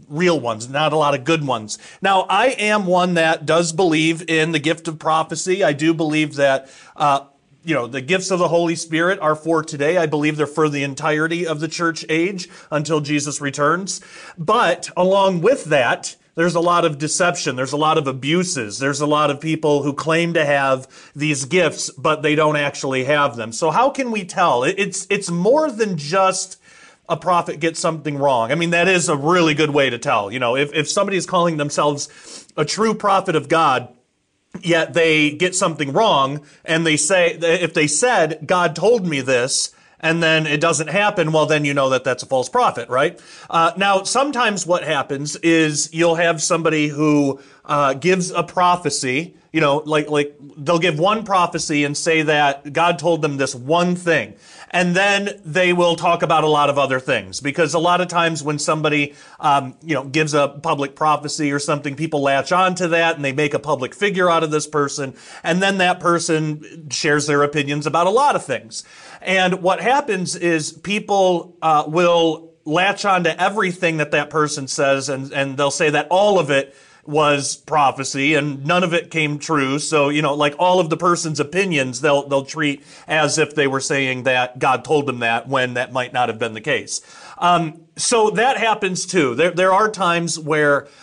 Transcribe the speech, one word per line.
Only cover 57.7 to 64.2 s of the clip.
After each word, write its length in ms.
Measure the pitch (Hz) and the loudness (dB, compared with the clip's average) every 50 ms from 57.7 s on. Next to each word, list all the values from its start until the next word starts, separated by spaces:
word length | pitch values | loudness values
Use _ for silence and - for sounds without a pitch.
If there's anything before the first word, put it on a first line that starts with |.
| 151 | 0
a 40 | 170 | 0
lot 220 | 160 175 175 180 | 2 2 2 2
of 80 | 180 180 | 0 -2
times 340 | 170 175 170 165 165 151 | 0 0 0 0 -2 -4
when 160 | 139 151 151 143 | -4 -6 -4 -2
somebody, 560 | - 165 156 156 151 151 151 147 143 143 - - - - - - | -2 -2 -2 0 0 0 0 0 -2 -2 -6 -14 -20 -20 -16 -4
um, 380 | - 151 143 139 131 127 123 - | 0 2 2 2 0 -4 -10 -14
you 120 | 151 165 151 | -6 -4 -4
know, 100 | 127 139 | -4 -4
gives 280 | 139 131 156 156 147 | -2 -2 -2 0 2
a 160 | 147 147 143 135 | 2 2 0 0
public 480 | - 143 - 160 156 139 139 139 - | -2 -6 -4 -4 -2 -2 -4 -6 -4
prophecy 560 | - 156 156 151 143 147 143 - - 151 143 | -2 0 0 2 0 -2 -6 -4 -2 -2 -2
or 60 | 143 143 | -2 -2
something, 360 | 143 - 151 143 135 143 135 | -2 -2 -2 -2 -4 -6 -6
people 280 | 123 160 156 156 143 | -6 -6 -4 -2 0
latch 280 | 139 139 139 139 131 - | 0 2 2 2 2 2
on 240 | 180 185 185 185 180 | 2 2 2 2 0
to 120 | 180 185 165 | 0 -2 0
that 280 | 165 165 165 165 165 | 2 2 2 2 0
and 80 | 156 143 | 0 -4
they 80 | 135 | -2
make 200 | 127 151 151 147 | 0 0 0 0
a 60 | 151 131 | -2 -2
public 360 | - 147 147 127 127 117 - | -2 -2 -2 -2 -4 -8 -4
figure 360 | - 202 202 175 185 | -4 -2 -2 0 2